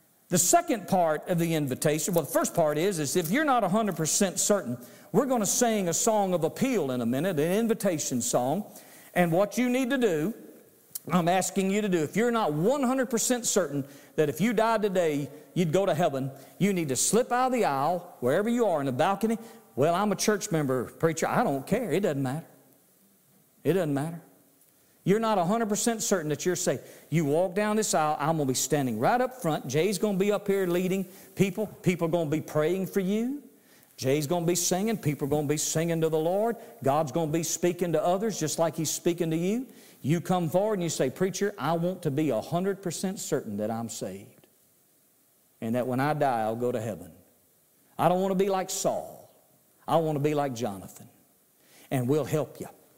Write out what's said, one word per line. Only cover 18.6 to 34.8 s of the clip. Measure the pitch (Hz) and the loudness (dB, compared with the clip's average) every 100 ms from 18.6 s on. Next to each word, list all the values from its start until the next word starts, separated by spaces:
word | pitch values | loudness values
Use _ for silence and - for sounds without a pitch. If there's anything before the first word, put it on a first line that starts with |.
| 220 | 2
are, | 156 | 2
in | 139 | 0
the | |
balcony. | 127 170 196 220 190 - - - - | 2 2 2 0 -2 -6 -20 -10 0
"Well, | 151 | 2
I'm | 175 214 | 2 0
a | 190 | 0
church | - 208 - | 0 0 0
member, | 160 143 131 104 | 0 0 0 -2
preacher. | - 165 160 147 | -2 -2 0 0
I | 147 | 2
don't | 233 139 131 | 2 0 0
care. | 208 220 | -2 0
It | 160 | 0
doesn't | 202 139 | 0 0
matter. | 131 151 - - _ _ _ _ _ _ _ _ _ _ | -2 -4 -8 -20 _ _ _ _ _ _ _ _ _ _
It | 135 | -2
doesn't | 185 156 | 0 0
matter." | 139 156 170 - _ _ _ _ _ _ _ | -2 -4 -8 -16 _ _ _ _ _ _ _
You're | 160 208 | 0 2
not | 226 202 | 2 2
a | |
hundred | 170 226 220 | 2 2 0
percent | 202 240 220 | 0 0 0
certain | - 190 151 | 0 0 0
that | 143 180 | -2 -2
you're | |
saved. | 175 180 135 - - - | -2 0 -2 -4 -18 -2
You | 156 | 0
walk | 143 151 190 180 | 2 2 0 0
down | 214 | 0
this | 214 214 | 0 0
aisle, | 175 156 151 | 2 2 0
I'm | 147 165 | 0 0
gonna | 135 | 0
be | |
standing | 127 - 147 131 107 | 0 0 0 0 0
right | 151 240 | 2 2
up | 247 - | 0 -4
front. | 165 151 135 | -4 -4 -2
Jay's | 143 185 208 | 0 0 0
gonna | 214 190 | 0 0
be | 202 | 0
up | 196 202 | 0 0
here | 196 | 0
leading | 185 180 180 190 185 - - | 2 0 0 -2 -4 -10 -8
people. | - 196 196 214 | 0 0 0 -6
People | - 175 170 165 | -4 -2 0 2
are | |
gonna | 170 156 | 0 0
be | 156 | -2
praying | - 151 156 190 180 | -2 0 0 0 -2
for | 202 | -2
you. | 185 214 240 285 - - _ - _ - | 0 0 -2 -6 -10 -20 _ -20 _ -6
Jay's | 127 147 143 | 0 0 0
gonna | 175 170 | 0 0
be | |
singing. | 165 - 180 | 0 0 0